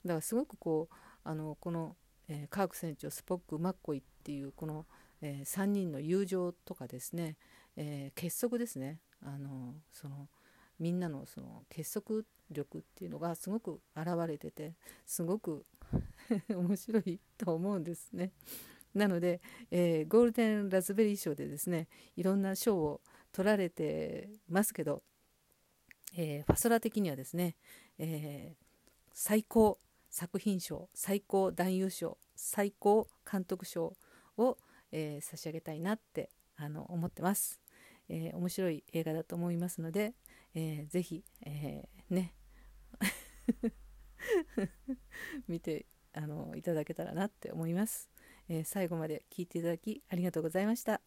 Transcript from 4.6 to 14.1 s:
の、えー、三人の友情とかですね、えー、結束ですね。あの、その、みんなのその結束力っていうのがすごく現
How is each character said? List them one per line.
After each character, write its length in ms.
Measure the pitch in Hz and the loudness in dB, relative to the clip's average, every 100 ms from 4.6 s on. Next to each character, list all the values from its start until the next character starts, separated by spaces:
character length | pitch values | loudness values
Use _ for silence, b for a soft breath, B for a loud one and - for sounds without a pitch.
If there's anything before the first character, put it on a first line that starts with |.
| 156 | -8
の、 200 | 151 165 B B B | -8 -12 B B B
え 180 | 151 139 | -8 -6
ー、 20 | 139 | -6
三 260 | 190 196 | 0 2
人 180 | 202 180 | 2 0
の 80 | 139 | -2
友 280 | 151 185 190 | 0 0 2
情 260 | 185 180 | 0 0
と 220 | 175 - | -4 -16
か 120 | 180 127 | -12 -10
で 140 | 127 | -10
す 160 | - 170 | -6 -4
ね、 220 | 165 156 B B B - | -4 -8 B B B -8
え 300 | 151 143 139 | -6 -6 -8
ー、 60 | - | -6
結 200 | 175 - | -6 -2
束 180 | 240 240 | 0 0
で 80 | 233 | -2
す 100 | 135 | -4
ね。 220 | 131 160 _ _ | -6 -8 _ _
あ 140 | 139 139 | -12 -10
の、 380 | 139 131 123 151 _ | -8 -8 -10 -12 _
そ 160 | - 143 | -14 -12
の、 200 | 139 139 b b b b - | -12 -14 b b b b -4
み 100 | 165 | -2
ん 80 | 180 | 0
な 100 | 175 | -2
の 180 | 139 143 | -4 -10
そ 140 | - | -14
の 220 | 127 113 - | -14 -16 -14
結 260 | - 151 214 | -10 -6 -6
束 220 | 208 220 220 _ _ | -2 -4 -4 _ _
力 280 | 147 143 160 | -8 -8 -10
っ 20 | |
て 240 | - - | -14 -12
い 40 | 180 | -10
う 20 | |
の 80 | 156 | -4
が 160 | 165 165 | -4 -4
す 120 | - | -4
ご 100 | 220 | -4
く 200 | 196 156 _ - | -4 -10 _ -6
現 120 | 165 | -2